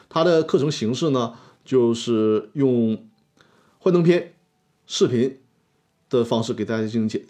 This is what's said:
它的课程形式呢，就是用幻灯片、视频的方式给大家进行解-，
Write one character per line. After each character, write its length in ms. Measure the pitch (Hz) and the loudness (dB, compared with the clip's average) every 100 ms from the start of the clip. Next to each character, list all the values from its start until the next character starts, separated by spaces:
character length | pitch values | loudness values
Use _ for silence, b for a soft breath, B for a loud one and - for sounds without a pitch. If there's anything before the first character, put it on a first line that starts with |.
| b | b
它 120 | 165 | 0
的 220 | 175 160 | 2 2
课 160 | 160 175 | 2 0
程 100 | 147 | 0
形 240 | - 110 | -2 -4
式 180 | 127 165 | -2 -2
呢， 240 | 131 117 B B B | -2 -4 B B B
就 300 | - 131 117 | -2 2 2
是 560 | 117 120 113 107 107 - | 0 -2 0 2 0 -2
用 560 | 147 135 120 113 107 - _ _ _ b b b b | -2 0 2 0 -2 -10 _ _ _ b b b b
幻 140 | - | 0
灯 100 | 175 | 2
片、 300 | 165 175 175 _ _ _ _ _ - | 4 2 0 _ _ _ _ _ -10
视 220 | - 165 | 0 0
频 300 | 117 135 - _ _ _ _ _ _ - | 2 -2 -4 _ _ _ _ _ _ -4
的 160 | 127 113 | -2 0
方 180 | 117 | 0
式 100 | 117 | -2
给 120 | 104 107 | -4 -4
大 100 | 113 | -4
家 60 | |
进 80 | 110 | -4
行 180 | 117 110 | -2 -4
解-， 160 | 123 | -4